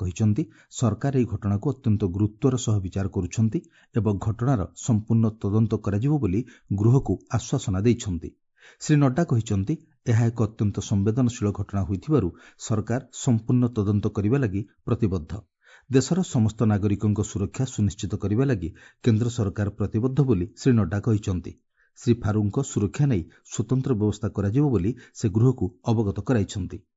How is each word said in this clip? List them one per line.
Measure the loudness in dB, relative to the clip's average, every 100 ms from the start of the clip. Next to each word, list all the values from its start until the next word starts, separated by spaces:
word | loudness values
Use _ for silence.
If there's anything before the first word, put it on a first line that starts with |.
କହିଛନ୍ତି, | -4 0 0 2 -2 -10 _ -2
ସରକାର | 0 0 0 0
ଏହି | 0
ଘଟଣାକୁ | -2 -2 0 -2
ଅତ୍ୟନ୍ତ | -2 0 2 0
ଗୁରୁତ୍ୱର | 0 -2 0 0 0
ସହ | 0 -2
ବିଚାର | -2 -4 -4
କରୁଛନ୍ତି | -4 -4 0 0 0 -8 _ _
ଏବଂ | -2 0 0
ଘଟଣାର | -2 -2 0 0 -2 -6
ସମ୍ପୂର୍ଣ୍ଣ | 0 0 2 2 2 0
ତଦନ୍ତ | 0 2 2 0
କରାଯିବ | -2 0 0 0
ବୋଲି | 0 -2 -4 -10 -6 2
ଗୃହକୁ | 4 4 2 -4 -4 -6
ଆଶ୍ୱାସନା | -2 -4 -2 0
ଦେଇଛନ୍ତି। | 2 2 -2 -6 -8 -16 _ _ -20 -8
ଶ୍ରୀ | 0 4
ନଡ୍ଡା | 4 2
କହିଛନ୍ତି, | 0 0 0 -2 -2 -4 -8 _ 0
ଏହା | 2 2
ଏକ | 2 -2
ଅତ୍ୟନ୍ତ | 0 -2 -2 -2
ସମ୍ବେଦନଶୀଳ | 0 2 2 0 0 -2
ଘଟଣା | -2 -4 -4
ହୋଇଥିବାରୁ | -2 -4 0 0 0 -4 -18 -12
ସରକାର | -4 -2 -2 -4 -6 -4
ସମ୍ପୂର୍ଣ୍ଣ | 0 0 2 2 2 0
ତଦନ୍ତ | 0 0 0 0
କରିବା | 0 0
ଲାଗି | 0 -4 -8 _
ପ୍ରତିବଦ୍ଧ। | -4 0 0 -2 -6 -12 -14 _ _ -20 0
ଦେଶର | 0 2 0 0
ସମସ୍ତ | 0 0 2 2
ନାଗରିକଙ୍କ | 2 0 0 0 0 -2
ସୁରକ୍ଷା | -4 -4 -4 -4
ସୁନିଶ୍ଚିତ | 0 -2 -2 -6 -4
କରିବା | -2 0
ଲାଗି | 0 -2 -4 -12 -20 _
କେନ୍ଦ୍ର | 0 2 0 -2
ସରକାର | -2 -2 -4 -4
ପ୍ରତିବଦ୍ଧ | -4 -2 0 2 2
ବୋଲି | 2 -2 -2
ଶ୍ରୀ | 2
ନଡ୍ଡା | 2 2 -2
କହିଛନ୍ତି। | 0 0 0 -4 -6 -14 _ _ _ -4
ଶ୍ରୀ | 0
ଫାରୁକଙ୍କ | 0 0 0 0 -2
ସୁରକ୍ଷା | -2 -2 -2 2 0
ନେଇ | 0 -4 _ -10
ସ୍ୱତନ୍ତ୍ର | -6 -2 0 0
ବ୍ୟବସ୍ଥା | 0 0 -2 -4
କରାଯିବ | -2 0 2 2
ବୋଲି | 2 0 -4 -10
ସେ | -4 0 4
ଗୃହକୁ | 4 2 -2 -4 -2
ଅବଗତ | 0 0 -2 0
କରାଇଛନ୍ତି। | 0 0 -4 -8 -10 _